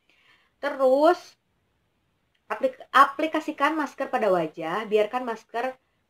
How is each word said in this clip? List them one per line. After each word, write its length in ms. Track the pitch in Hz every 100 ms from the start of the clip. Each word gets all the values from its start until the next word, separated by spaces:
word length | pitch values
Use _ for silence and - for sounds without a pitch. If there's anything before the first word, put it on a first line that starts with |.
| _ _ _ _ _ _
Terus, 800 | 285 277 262 269 320 359 - _ _ _ _ _ _ _ _ _ _ _ -
aplik-, 240 | 214 262 - -
aplikasikan 880 | 254 285 - 311 311 302 302 285 320
masker 320 | 269 - 269
pada 160 | 247 214
wajah, 560 | 180 160 170 160 190
biarkan 400 | 220 214 208 247
masker 480 | 254 220 _ 226 254 254 _ _ _